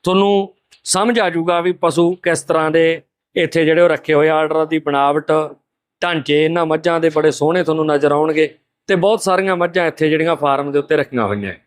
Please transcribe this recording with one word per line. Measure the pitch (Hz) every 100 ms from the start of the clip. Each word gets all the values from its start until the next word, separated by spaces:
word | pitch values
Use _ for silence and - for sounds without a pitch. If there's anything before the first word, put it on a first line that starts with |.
ਤੁਹਾਨੂੰ | 180 190 202 202 196 _ _ _
ਸਮਝ | - 185 220 233
ਆ | 185
ਜਾਊਗਾ | 165 165 175
ਵੀ | 175
ਪਸ਼ੂ | 180 170 165 170 180
ਕਿਸ | 175 160
ਤਰ੍ਹਾਂ | - 160 156
ਦੇ | 160 165 165 _ _ _ -
ਇੱਥੇ | 160 165 156
ਜਿਹੜੇ | 160
ਉਹ | 175
ਰੱਖੇ | 151 -
ਹੋਏ | 151 156
ਆ, | 156
ਆਰਡਰ | 156 156 156
ਦੀ | 160
ਬਣਾਵਟ, | 151 139 139 147 147 156 151 - _ _ _ _
ਢਾਂਚੇ | 175 160 139 147 156
ਇਹਨਾਂ | 170 160
ਮੱਝਾਂ | 160 170 165
ਦੇ | 165
ਬੜੇ | 156 156
ਸੋਹਣੇ | 135 147 180
ਤੁਹਾਨੂੰ | 160 156 156
ਨਜ਼ਰ | 147 143
ਆਉਣਗੇ। | 147 160 156 151 - _ _ -
ਤੇ | 185
ਬਹੁਤ | 190 226
ਸਾਰੀਆਂ | 190 185 190 175
ਮੱਝਾਂ | 175 175 165
ਇੱਥੇ | 156 156
ਜਿਹੜੀਆਂ | 151 160 151
ਫਾਰਮ | 143 139 143
ਦੇ | 143
ਉੱਤੇ | 139 156
ਰੱਖੀਆਂ | 135 123 104
ਹੋਈਆਂ। | 101 101 90